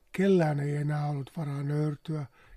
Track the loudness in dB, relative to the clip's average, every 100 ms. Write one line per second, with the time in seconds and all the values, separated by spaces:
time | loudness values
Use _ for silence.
0 | _ 0 4 6 4 2 -2 -2 -2 -2
1 | -2 -4 -6 -8 -6 -4 -2 0 -2 -4
2 | -6 -6 -8 _ -20